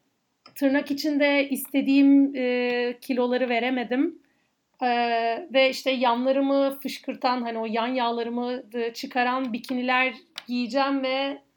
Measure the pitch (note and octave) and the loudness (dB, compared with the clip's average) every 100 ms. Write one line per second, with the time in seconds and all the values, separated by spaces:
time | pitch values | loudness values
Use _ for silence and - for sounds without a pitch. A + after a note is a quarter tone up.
0 | _ _ _ _ - - C#4 C#4 C#4+ C#4+ | _ _ _ _ -20 -2 2 2 0 -4
1 | D#4 C#4+ C#4+ C#4+ C#4 C4+ - C#4 C4+ C#4 | -2 2 2 2 0 -4 -4 -2 2 6
2 | C#4 C#4 C#4 C#4 B3 B3 B3 B3 B3 B3 | 8 8 6 2 -2 0 0 0 -2 -4
3 | - B3 B3 B3 B3 A#3+ A#3+ B3+ A#3 B3+ | -4 -2 0 0 0 0 0 -2 -2 0
4 | E4 - _ _ _ _ _ _ B3+ A#3+ | -2 -4 _ _ _ _ _ _ -2 0
5 | A#3+ A#3 A#3 A#3 F4 B3+ C4 B3+ C4+ C4 | 0 0 0 -4 -2 2 2 2 -2 0
6 | B3 A#3 C4 C4+ C#4 C#4 C#4 C#4 C4 - | 2 2 2 2 2 2 0 -2 -8 -10
7 | - A3+ C4 B3+ A#3 A3+ A3+ A3 A#3 B3+ | -10 -4 -2 -2 -4 -6 -4 -2 -2 -2
8 | A#3+ A#3 A#3 A#3+ B3 B3 - A#3+ A#3 A#3 | -2 -2 -4 -4 -4 -6 -8 -6 -6 -6
9 | C#4 B3+ B3 B3+ C4 B3 - B3+ B3 B3+ | -6 -2 0 0 -4 -6 -6 -4 0 0
10 | C4 A3 - - - B3 A#3+ C4 C4+ C#4 | 0 -4 -14 -16 -6 -4 -2 0 0 0
11 | C4 C4 C#4 C#4+ - | -2 -2 -4 -6 -14